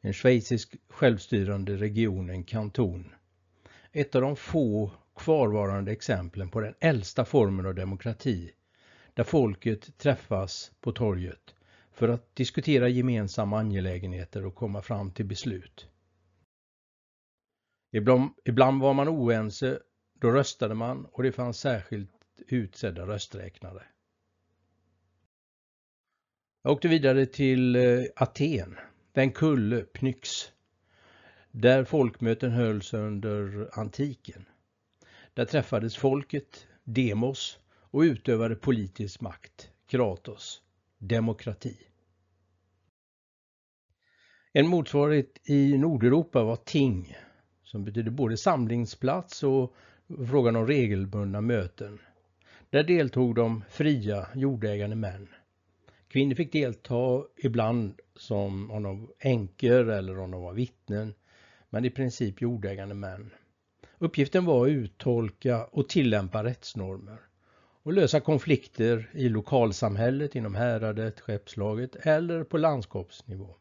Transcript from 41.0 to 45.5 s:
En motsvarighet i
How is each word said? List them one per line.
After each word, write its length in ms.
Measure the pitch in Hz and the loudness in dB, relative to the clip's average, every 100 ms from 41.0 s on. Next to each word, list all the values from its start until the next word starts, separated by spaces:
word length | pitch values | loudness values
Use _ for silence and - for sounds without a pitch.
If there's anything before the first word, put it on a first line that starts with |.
| 98 113 113 107 - 101 - - _ _ _ _ _ _ _ _ _ _ _ _ _ _ _ _ _ _ _ _ _ _ _ _ _ _ _ | -2 0 0 -4 -8 -10 -12 -14 _ _ _ _ _ _ _ _ _ _ _ _ _ _ _ _ _ _ _ _ _ _ _ _ _ _ _
En 140 | 139 156 | 2 4
motsvarighet 840 | 175 135 143 147 151 139 - | 4 2 2 4 2 0 -8
i 280 | - | 0